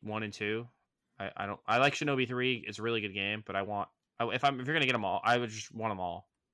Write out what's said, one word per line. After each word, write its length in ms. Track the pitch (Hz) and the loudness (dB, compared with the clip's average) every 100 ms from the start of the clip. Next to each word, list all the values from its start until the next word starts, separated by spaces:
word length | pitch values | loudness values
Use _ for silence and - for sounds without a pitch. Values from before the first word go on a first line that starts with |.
one 220 | 107 107 | -6 -4
and 100 | 107 | -4
two. 340 | - 104 110 120 _ _ _ _ _ | -4 -2 -2 -4 _ _ _ _ _
I, 120 | 98 - | -8 -6
I 100 | 101 | -6
don't. 120 | 101 - | -6 2
I 120 | 117 | 4
like 160 | 139 - | 4 4
Shinobi 320 | 147 135 123 | 0 0 0
three. 360 | 123 127 120 - | 0 0 -2 -4
It's 100 | 104 | -6
a 40 | |
really 180 | 113 117 | -2 0
good 120 | 104 | -2
game, 300 | 98 98 107 - | -2 -2 -4 -2
but 100 | 98 | -4
I 80 | |
want. 260 | 98 101 92 _ _ - | -2 -4 -4 _ _ -4
I, 60 | 117 | -2
if 160 | 120 | 2
I'm, 160 | 143 131 | 2 2
if 80 | 127 | 0
you're 80 | 160 | 2
gonna 100 | 131 | 4
get 80 | 120 | 2
'em 100 | 98 | 2
all, 160 | 95 | 2
I 140 | 113 120 | 4 4
would 120 | 120 | 2
just 240 | 110 - | -4 -10
want 180 | 110 110 | -4 -2
'em 80 | 95 | -2
all. 300 | 90 87 - _ _ | -2 -4 -10 _ _